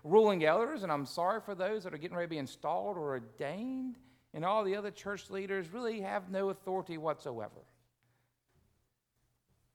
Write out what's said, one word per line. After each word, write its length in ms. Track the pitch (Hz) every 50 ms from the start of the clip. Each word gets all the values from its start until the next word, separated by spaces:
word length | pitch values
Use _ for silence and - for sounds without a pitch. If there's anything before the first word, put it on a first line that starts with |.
| -
ruling 400 | 151 170 214 220 208 202 175 156
elders, 380 | 156 160 196 233 254 311 262
and 100 | 196 175
I'm 140 | 151 143 139
sorry 360 | 127 - - 170 180 214 220
for 120 | 208 208 202
those 300 | 170 185 190 214 220 175
that 100 | 180 156
are 40 | 151
getting 200 | 151 180 - 175
ready 80 | 170
to 60 | 170
be 80 | 160 151
installed 580 | 135 127 - - - 147 160 185 196 202 202 175
or 120 | 156 143
ordained, 880 | 135 127 113 113 - - 147 135 160 190 226 254 262 262 262 262 240 - - - - _ _ _ -
and 100 | 156 156
all 200 | 180 208 220 214
the 120 | 190 190
other 140 | 208 202 208
church 400 | - - - 196 202 185 - -
leaders 400 | 190 196 196 190 196 190 180 160
really 300 | 175 240 254 233 226 220
have 300 | 190 190 208 208 190 180
no 180 | 190 190 196 196
authority 480 | 185 185 - 190 185 190 180 - 170 160
whatsoever. 640 | 151 160 147 147 - 147 120 113 107 - - - - - _ _ _ _ _ _ _ _ _ _ _ _ _ _ _ _ _ _ _ _ _ _ _ _ _ _ _ _ _ _ _ _ _ _ _ _ _ _ _ _